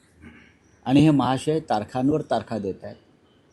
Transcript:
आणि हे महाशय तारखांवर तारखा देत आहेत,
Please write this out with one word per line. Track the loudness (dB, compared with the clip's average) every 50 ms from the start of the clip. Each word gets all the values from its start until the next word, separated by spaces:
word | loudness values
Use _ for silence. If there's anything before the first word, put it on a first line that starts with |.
| _ _ _ _ -20 -20 -20 -20 -20 -20 _ _ _ _ _ _ _
आणि | 2 4 6
हे | 6 6
महाशय | 4 4 2 0 -2 -2 -2 -2 -2 -2
तारखांवर | -2 -2 -4 -4 -4 -4 -4 -2 0 0 0 -2 -2
तारखा | -2 -4 -4 -4 -4 -8 -6
देत | -6 -6 -8 -8 -12
आहेत, | -16 -18 -20 _ _ _ _ _ _ _ _ _ _